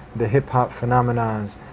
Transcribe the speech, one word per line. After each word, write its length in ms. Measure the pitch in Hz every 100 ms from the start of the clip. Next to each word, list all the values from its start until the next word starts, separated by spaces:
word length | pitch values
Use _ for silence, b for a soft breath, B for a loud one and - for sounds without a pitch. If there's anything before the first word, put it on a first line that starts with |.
| B 110
the 100 | 113
hip-hop 420 | 139 139 127 120
phenomenons 840 | - 120 127 120 120 113 107 104 - B